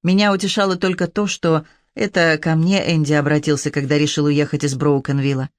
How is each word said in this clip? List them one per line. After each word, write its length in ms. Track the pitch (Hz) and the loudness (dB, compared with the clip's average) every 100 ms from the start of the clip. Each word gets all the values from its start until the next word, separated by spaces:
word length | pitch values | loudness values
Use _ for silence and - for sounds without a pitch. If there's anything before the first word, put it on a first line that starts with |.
Меня 300 | 170 190 208 | 2 2 2
утешало 460 | 196 196 214 196 180 | 0 -2 -2 0 0
только 300 | 190 180 175 | -2 -2 -4
то, 200 | 208 202 | -2 -4
что 380 | - 170 160 156 _ _ | -2 0 0 -2 _ _
это 460 | - 214 - 165 156 | -6 -4 0 0 0
ко 140 | 165 160 | 0 0
мне 400 | 165 196 - 165 | 2 0 0 0
Энди 160 | 147 | 2
обратился, 580 | 151 143 151 151 147 151 | 2 2 0 0 -2 -2
когда 280 | 143 139 147 | -4 -2 0
решил 300 | 147 - 147 | 0 0 0
уехать 360 | 147 147 147 | 2 0 -2
из 120 | 147 135 | -2 -2
Броукенвилла. 760 | 147 139 135 143 135 135 131 | 0 0 0 -2 0 -2 -4